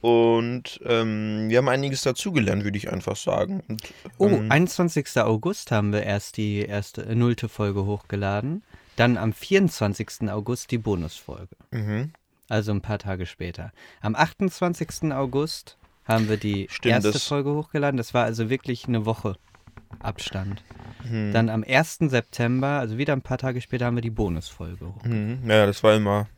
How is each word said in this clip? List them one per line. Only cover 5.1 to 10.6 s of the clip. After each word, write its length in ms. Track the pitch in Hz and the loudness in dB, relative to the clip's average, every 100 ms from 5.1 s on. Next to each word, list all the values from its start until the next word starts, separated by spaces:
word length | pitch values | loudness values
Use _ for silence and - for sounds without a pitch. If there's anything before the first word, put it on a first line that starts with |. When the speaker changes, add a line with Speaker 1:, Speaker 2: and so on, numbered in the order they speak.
| - 107 | 0 2
Speaker 2:
August 460 | 110 170 208 - | 2 0 -6 -2
haben 200 | 113 104 | 0 2
wir 100 | 104 | 0
erst 320 | 95 101 - - | 0 -4 -4 -4
die 240 | 107 104 | -2 -2
erste, 420 | 104 101 101 - | -2 -4 -6 -10
äh, 100 | 110 | -2
nullte 340 | 113 120 117 113 | 2 2 2 -4
Folge 360 | - 104 101 | -2 -2 0
hochgeladen. 760 | 98 104 - 101 98 101 127 175 _ - _ | -2 -4 -4 -4 -2 -2 -2 -6 _ -20 _
Dann 220 | - 120 117 | 2 2 4
am 160 | 110 | 0
vierundzwanzigsten 960 | - - 196 185 - 104 101 110 - 110 | -4 2 4 4 2 -2 -2 -8 -4 -4
August 400 | 104 104 123 | -4 -4 -6